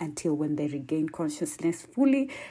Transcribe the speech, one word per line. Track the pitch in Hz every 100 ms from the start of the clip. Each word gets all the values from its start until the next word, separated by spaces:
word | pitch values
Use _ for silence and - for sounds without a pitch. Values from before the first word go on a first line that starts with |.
until | 160 147 170
when | 147 151 147
they | 147
regain | 139 131 156 156
consciousness | - 160 147 165 - 330 339
fully | - - 277 269 262 - -